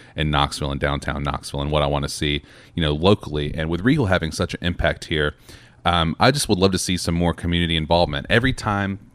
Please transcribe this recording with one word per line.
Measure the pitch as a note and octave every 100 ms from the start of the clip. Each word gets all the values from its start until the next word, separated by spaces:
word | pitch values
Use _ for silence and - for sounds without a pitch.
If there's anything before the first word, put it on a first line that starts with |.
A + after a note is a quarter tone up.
| - -
in | D#2
Knoxville | D2 C#2+ - D2
and | C#2
downtown | D2 C#2+ - D2
Knoxville | C#2+ - - C#2+
and | D2
what | D2+
I | C#2+
wanna | C#2+ C#2+
see, | - D2+ D2 - - - -
you |
know, | D#2
locally. | D2+ F2 G#2 - D2 D2
And | D2+ D#2+
with | E2+
Regal | G#2+ D#3 G#2
having | F2+ D#2+
such | D#2+ F2
an | -
impact | F2 E2+ D#2+ D2 -
here, | D#2 D2 - - - - _
um, | F2 F2 E2 -
I | A#2
just | C#3+ -
would | F#2+
love | F#2+
to | F#2
see | - F2+
some | - E2+
more | F2
community | D#2+ E2+ F2 E2+ E2
involvement. | D#2 E2+ E2 C#2+ -
Every | G#2+ C3
time | B2+ A2 G2+ G2 G2 -